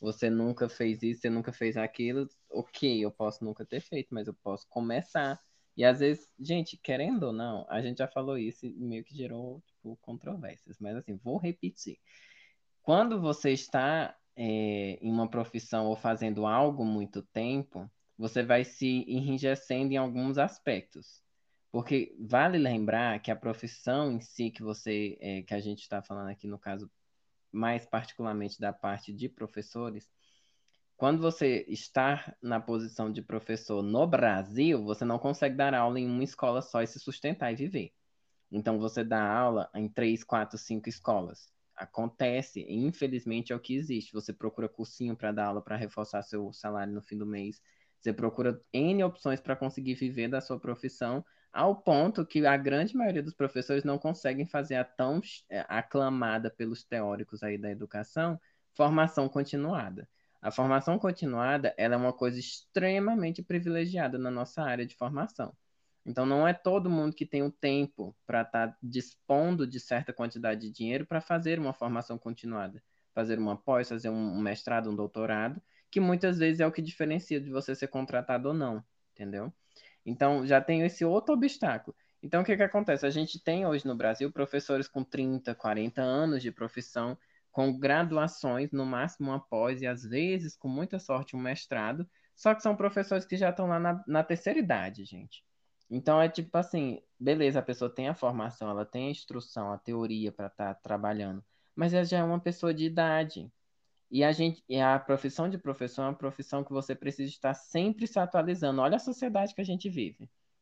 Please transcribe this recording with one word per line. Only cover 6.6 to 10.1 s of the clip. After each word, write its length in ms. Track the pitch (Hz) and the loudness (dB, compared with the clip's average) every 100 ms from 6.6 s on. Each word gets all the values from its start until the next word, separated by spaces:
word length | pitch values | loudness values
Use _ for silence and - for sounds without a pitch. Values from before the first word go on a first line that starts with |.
| 165 - | -2 -6
querendo 460 | - 131 165 240 | -4 -2 0 0
ou 80 | 135 | 0
não, 340 | 113 117 104 - | -2 -4 -6 -4
a 100 | 127 | -4
gente 160 | 123 123 | -2 -2
já 100 | 131 | -4
falou 280 | 135 135 135 | -2 -4 -4
isso 280 | 113 - 123 | -4 -6 -10
e 60 | - | -8
meio 240 | 123 113 | -6 -8
que 100 | 113 143 | -10 -10
gerou, 460 | 120 117 123 139 - | -10 -8 -10 -14 -20
tipo, 300 | _ 110 113 | _ -16 -16
controvérsias. 760 | - | -14